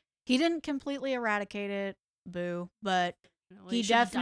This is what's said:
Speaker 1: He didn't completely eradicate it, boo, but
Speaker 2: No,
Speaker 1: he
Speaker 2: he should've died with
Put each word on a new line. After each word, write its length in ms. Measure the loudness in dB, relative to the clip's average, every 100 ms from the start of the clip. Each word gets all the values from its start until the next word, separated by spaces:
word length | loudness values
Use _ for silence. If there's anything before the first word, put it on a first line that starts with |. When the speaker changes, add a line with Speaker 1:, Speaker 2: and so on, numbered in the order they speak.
| _ _ 0
Speaker 1:
He 120 | 2
didn't 220 | 4 0
completely 500 | -4 -6 -4 -4 -2
eradicate 560 | -2 0 0 -2 -6 -6
it, 240 | -4 -6 -8 _ _ -10
boo, 420 | -6 -4 -4 -6 _
but 340 | 0 2 0 -4 _ _ _
Speaker 2:
No, 160 | -20 -2
Speaker 1:
he 80 | 0
Speaker 2:
he 60 |
should've 280 | 4 4 4
died 20 |
with 0 | 2